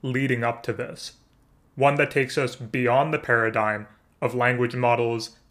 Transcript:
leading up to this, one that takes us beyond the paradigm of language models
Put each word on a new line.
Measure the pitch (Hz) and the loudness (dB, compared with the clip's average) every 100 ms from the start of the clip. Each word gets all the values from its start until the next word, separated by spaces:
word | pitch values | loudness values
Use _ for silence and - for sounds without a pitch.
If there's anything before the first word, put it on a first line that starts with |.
leading | 131 127 135 120 | -4 -2 0 0
up | 117 - | 0 -2
to | - | -4
this, | 110 127 - - - _ _ _ _ _ | -6 -6 -10 -16 -18 _ _ _ _ _
one | - 139 143 | 0 2 2
that | 143 | 0
takes | 143 131 - | 0 -2 -2
us | 127 - | -4 -4
beyond | 113 131 123 127 156 | -6 -2 2 2 2
the | 151 | -2
paradigm | - 117 113 110 107 107 107 - _ _ | 2 2 2 2 0 -2 -8 -20 _ _
of | 127 123 | -4 0
language | 120 123 120 123 | 2 2 0 0
models | 123 117 117 117 113 - _ | 2 2 2 -2 -6 -14 _